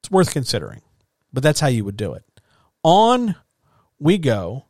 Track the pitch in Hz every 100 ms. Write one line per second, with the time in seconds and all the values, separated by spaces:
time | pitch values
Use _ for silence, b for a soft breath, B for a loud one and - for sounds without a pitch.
0 | - 190 180 - 123 107 57 - _ _
1 | _ _ _ 131 147 151 147 120 101 101
2 | 101 - _ _ _ _ _ _ 160 185
3 | 226 247 233 175 _ _ _ _ _ _
4 | 143 196 147 107 85 123 _